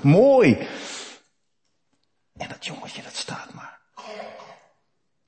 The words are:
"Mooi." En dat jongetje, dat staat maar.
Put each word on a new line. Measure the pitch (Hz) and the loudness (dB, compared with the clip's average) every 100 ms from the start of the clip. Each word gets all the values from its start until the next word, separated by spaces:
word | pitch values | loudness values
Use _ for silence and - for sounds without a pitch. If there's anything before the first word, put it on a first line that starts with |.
"Mooi." | 143 170 277 262 165 107 - - - - - - _ _ _ _ _ _ _ _ _ _ _ - | 4 6 6 6 4 2 -2 -14 -16 -16 -18 -20 _ _ _ _ _ _ _ _ _ _ _ -18
En | - | -18
dat | - - | -14 -16
jongetje, | - - - | -16 -16 -18
dat | - - | -16 -14
staat | - - - | -14 -14 -16
maar. | - - - _ - 214 214 - - - - _ _ _ _ _ _ | -20 -20 -20 _ -20 -18 -16 -18 -20 -20 -20 _ _ _ _ _ _